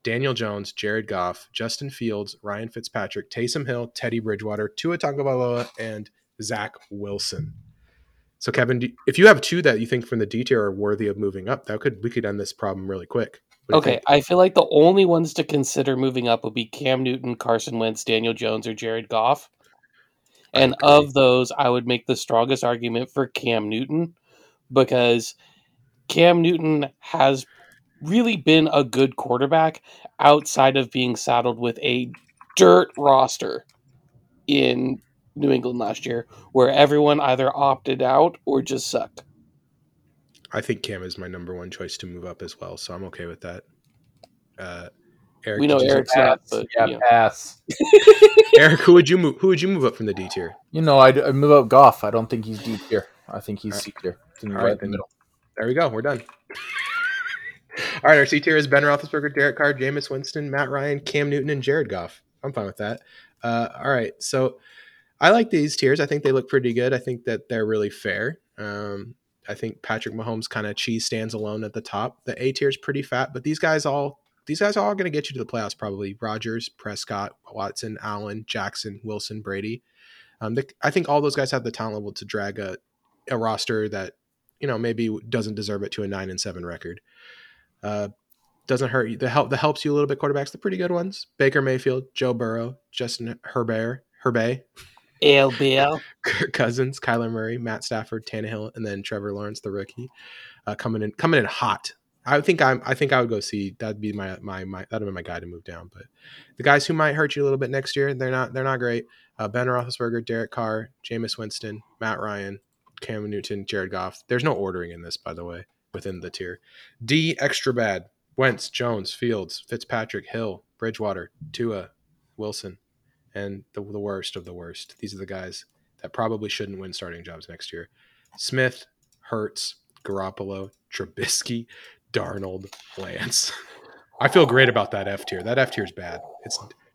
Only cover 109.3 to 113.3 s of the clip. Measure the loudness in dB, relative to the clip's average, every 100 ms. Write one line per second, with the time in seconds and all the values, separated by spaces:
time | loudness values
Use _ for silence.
109.3 | -10 -8 -4 -2 -2 -4 -6 -6 -6 -6
110.3 | -6 -6 -6 -6 -6 -8 _ -12 -8 -8
111.3 | -10 -12 -12 -12 -14 -18 _ -6 -6 -6
112.3 | -8 -10 -14 _ _ _ -18 -12 -10 -8